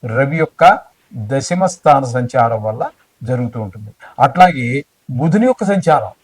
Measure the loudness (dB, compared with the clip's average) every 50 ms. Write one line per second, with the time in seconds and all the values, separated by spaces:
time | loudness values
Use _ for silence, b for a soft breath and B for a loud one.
0 | -8 -4 -2 -2 -2 -2 0 -2 -4 -4 _ _ 4 6 6 4 -2 -16 _ _
1 | _ _ -14 -12 -8 -4 -4 -4 -2 -2 -2 -2 -2 -2 -2 -2 _ 2 4 4
2 | 2 -2 -4 -4 -4 -2 0 0 0 0 0 -2 -4 -6 -6 -6 -8 -10 -10 _
3 | _ _ _ _ -8 -6 -4 -4 -4 -6 -6 -8 -10 -10 -10 -14 -18 -18 -20 _
4 | B B B B 0 0 4 4 4 4 4 -2 -6 -4 -6 -6 -8 _ _ _
5 | _ -10 -6 -2 -2 0 2 2 2 2 0 0 -2 -2 -2 0 2 2 2 2
6 | 0 -4 -14 _